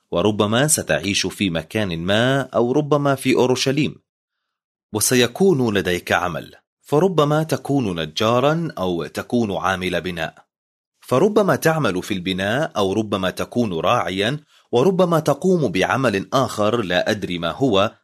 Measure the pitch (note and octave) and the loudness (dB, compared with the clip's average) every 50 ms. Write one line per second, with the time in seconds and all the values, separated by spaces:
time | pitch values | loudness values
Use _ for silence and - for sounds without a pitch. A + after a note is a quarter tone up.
0 | _ - E2+ E2+ F2 G#2+ G#2+ G2+ G#2+ G#2 A2 A#2+ C#3+ D#3 - - F2 - D#2 D2+ | _ -6 -2 0 2 2 2 2 0 2 2 2 2 2 0 -2 0 -2 -2 -2
1 | - G2 G2 - - F#2 - - G#2 F#2+ E2 D#2+ D#2+ - - A2 G#2+ F#2+ E2+ D#2+ | 0 -2 -2 -2 -2 -4 -2 -2 -2 -2 -2 -2 -6 -4 -4 -4 -2 -2 -4 -4
2 | E2+ F#2 G2+ A2 A#2+ B2+ C3+ C#3 B2+ - - A2 A#2 A#2+ C3 D3 D3+ C#3 D3+ C#3+ | -2 0 0 2 2 2 0 -2 -2 -2 0 0 0 2 0 0 0 0 0 0
3 | C#3+ C#3+ C#3 C3 - C3 - - A#2+ B2 B2+ - - C3+ C3 D3+ C#3 F2 - - | 2 0 0 0 0 0 2 2 4 2 2 0 0 -2 0 0 0 -2 -2 -8
4 | _ _ _ _ _ _ _ _ _ _ _ _ _ _ _ _ _ - - G#2+ | _ _ _ _ _ _ _ _ _ _ _ _ _ _ _ _ _ -8 -4 -2
5 | - - C3 B2 A#2+ A2+ - - F#3+ G3 F3 C3+ B2 A2+ G#2 G2 E2+ F#2 F2+ E2+ | 0 2 4 4 2 2 2 2 2 4 4 4 2 2 2 0 0 0 -2 -2
6 | - - G2+ F2 F2 F2+ D#2+ C#2 A1+ - - - _ _ _ _ _ - C#3+ D3 | 0 0 0 0 0 -2 -6 -6 -10 -12 -20 -20 _ _ _ _ _ -2 0 2
7 | F3 G3 F3+ D#3 D3 D3 D3+ D3+ D#3+ D#3 - - - - C#3 C#3 B2 G2 F2 E2 | 2 2 2 2 2 2 2 0 0 -2 -4 -4 -2 -2 -2 0 0 0 -2 -4
8 | D#2 D#2 D#2 - G#2+ A2 A#2+ B2 C3 C#3+ D#3 E3+ E3+ D#3 - - F#2 F#2 F2+ E2 | -6 -6 -4 -2 0 2 2 2 2 2 0 0 -4 -6 -6 -4 -4 -2 -2 -4
9 | D2+ - - G2+ - - - B2 A#2 G2 F#2 D#2+ E2 F#2 F#2+ F2+ F#2 F2+ F2 E2+ | -6 -8 -8 -10 -8 -4 -2 -2 -2 -2 -4 -2 -2 -2 -2 -2 -2 -4 -4 -4
10 | E2 F#2 F2 E2 D#2+ D#2+ - - - _ _ _ _ _ _ _ _ _ _ _ | -4 -6 -6 -6 -8 -8 -10 -16 -20 _ _ _ _ _ _ _ _ _ _ _
11 | - - B2 C3 F3 G#3+ G#3 G#3+ G3+ F#3 C#3+ A#2+ - D#3+ D#3+ D#3+ C#3 G#2+ F2+ F2+ | -6 0 2 2 4 4 4 2 2 2 2 2 2 0 2 2 0 0 0 -2
12 | E2+ - G#2 F#2+ E2+ F#2+ G2+ F2+ F#2+ G2+ A2+ C3+ D#3+ - - G#2+ G2+ F#2+ G2 G#2+ | -4 -4 -6 -4 -2 -4 -2 -2 -2 -2 -2 -2 -2 -4 -2 0 0 0 0 -2
13 | G#2+ G2+ G#2+ G2 F#2 F2+ F2 - F2+ - - B2 A#2 G#2+ F2 D#2+ D#2 F#2 A#2+ A#2+ | -2 -2 -2 -2 -2 -2 -4 -4 -8 -4 -2 -2 -2 -2 -2 -2 0 0 0 0
14 | F#2 F2 F#2 F#2+ G2+ A2+ D3 D3+ _ _ _ _ _ - - A#2 C#3 F#3+ F#3+ F3 | 0 -2 -2 -2 -2 -2 -4 -6 _ _ _ _ _ -2 0 2 2 2 4 2
15 | F#3 F3 E3+ D#3 D#3 D3 C#3+ - - F#3 F#3 F3 C#3+ G#2+ E2 F#2 F2+ E2+ G2 B2 | 2 2 2 0 2 0 -2 0 2 2 2 2 2 0 0 0 0 2 2 2
16 | C3+ A#2 G2+ G2 F#2+ - - C3+ B2+ G#2+ - - G#2 G#2+ A2 A#2+ G#2+ F2 F2 F2+ | 2 2 0 0 -2 0 0 0 0 0 -2 0 0 0 0 0 -2 0 0 0
17 | - - A2 G2+ F#2 E2+ F2+ E2+ F2 E2 D#2+ - C3+ C3+ G2+ F#2+ G2+ A2+ - _ | 0 0 -2 -2 -4 -6 -6 -4 -6 -6 -4 -2 0 2 2 2 2 2 -2 _